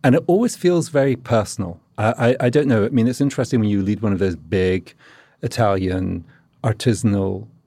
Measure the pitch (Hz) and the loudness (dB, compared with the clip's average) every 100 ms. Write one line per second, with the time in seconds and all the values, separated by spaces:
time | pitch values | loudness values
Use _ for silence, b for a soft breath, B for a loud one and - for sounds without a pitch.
0 | - 180 - 180 240 - 180 175 160 143 | 4 2 2 2 0 0 0 0 0 0
1 | 139 123 - 117 101 - 92 87 _ - | 0 -2 0 0 0 -6 -8 -8 _ -2
2 | 107 - 120 127 123 135 139 110 107 123 | -2 2 0 2 2 2 2 2 2 2
3 | 117 123 143 - 120 123 107 101 95 104 | 0 0 -2 -2 -2 0 0 0 0 -2
4 | 107 95 95 82 80 95 92 95 87 _ | -2 0 -2 -2 -4 0 0 0 -4 _
5 | b b b b 127 - 110 98 92 92 | b b b b -8 0 0 0 -2 -2
6 | 95 90 - b b b 117 107 127 98 | -4 -6 -10 b b b -4 -2 -2 0
7 | 110 101 95 95 107 _ | 0 0 -2 -6 -12 _